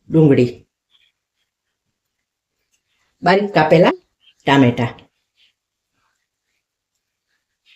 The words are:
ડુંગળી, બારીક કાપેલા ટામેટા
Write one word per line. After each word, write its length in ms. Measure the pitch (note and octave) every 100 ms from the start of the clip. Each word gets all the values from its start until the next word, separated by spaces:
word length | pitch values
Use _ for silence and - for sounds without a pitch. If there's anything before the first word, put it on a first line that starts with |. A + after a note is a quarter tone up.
| -
ડુંગળી, 400 | D#3+ D#3 B2+ B2 - _ _ _ _ _ _ _ _ _ _ _ _ _ _ _ _ _ _ _ _ _ _ _ _ _ -
બારીક 280 | E3+ G3 G#3
કાપેલા 400 | F3 D3+ E3 G#3 F#4 _ _ _ _ -
ટામેટા 440 | C#3 B2 A#2+ A2+ - _ _ _ _ _ _ _ _ _ _ _ _ _ _ _ _ _ _ _ _ _ _ _ _ _ _ _